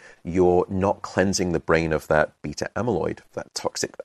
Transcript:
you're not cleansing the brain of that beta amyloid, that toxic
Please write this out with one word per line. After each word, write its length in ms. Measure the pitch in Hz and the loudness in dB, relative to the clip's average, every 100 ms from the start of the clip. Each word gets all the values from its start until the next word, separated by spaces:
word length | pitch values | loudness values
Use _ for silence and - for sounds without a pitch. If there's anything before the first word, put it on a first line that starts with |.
| - - | -20 -16
you're 420 | - 87 90 90 - | -4 2 4 4 2
not 360 | 95 98 - | 0 0 -2
cleansing 480 | - - 95 92 90 | -4 0 0 0 -2
the 80 | 80 | -2
brain 340 | - 82 82 | 2 2 2
of 140 | 78 - | -2 2
that 240 | 76 76 _ | 2 2 _
beta 300 | 76 76 - - | -12 -8 -8 -4
amyloid, 440 | 120 92 80 82 _ | -2 -2 -4 -8 _
that 200 | - - | -14 -12
toxic 420 | - - - - - | -8 -8 -6 -8 -4